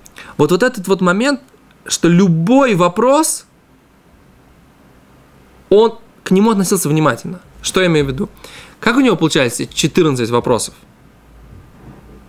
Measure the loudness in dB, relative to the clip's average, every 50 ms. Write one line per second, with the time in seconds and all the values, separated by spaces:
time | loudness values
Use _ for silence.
0 | -20 -20 -20 -20 -20 -10 -2 0 0 2 2 0 0 -2 -2 -4 -4 -4 -2 0
1 | 0 0 0 0 0 -2 -2 -4 -8 _ _ _ _ _ _ _ _ -10 -4 -2
2 | 2 2 4 4 4 2 2 0 0 2 4 4 4 2 2 2 0 0 0 0
3 | 2 2 2 2 0 -2 -6 -10 -14 _ _ _ _ _ _ _ _ _ _ _
4 | _ _ _ _ _ _ _ _ _ _ _ _ _ _ _ _ _ _ _ _
5 | _ _ _ _ _ _ _ _ _ _ _ -20 _ _ 2 2 2 2 -2 -8
6 | -16 -20 _ _ _ -2 0 2 2 2 0 0 -2 -2 -4 -4 -2 -2 -2 0
7 | 0 0 -2 -4 -8 -14 -16 -16 -18 -20 -20 -14 -12 -6 -2 -2 0 0 0 0
8 | -2 -2 -6 -8 -8 -10 -12 -18 -20 -20 -20 -20 -20 -20 -20 _ -4 0 2 2
9 | 2 2 2 0 0 0 0 0 0 0 -2 -6 -10 -8 -4 -4 -4 0 0 2
10 | 2 2 0 -2 -2 -2 -2 -2 0 0 -2 -2 -2 -8 -12 -18 -20 -20 _ _
11 | _ _ _ _ _ -20 -20 -20 -20 -20 -20 -20 -20 -20 -20 -20 -20 -20 -20 -20
12 | -20 -20 -20 -20 -20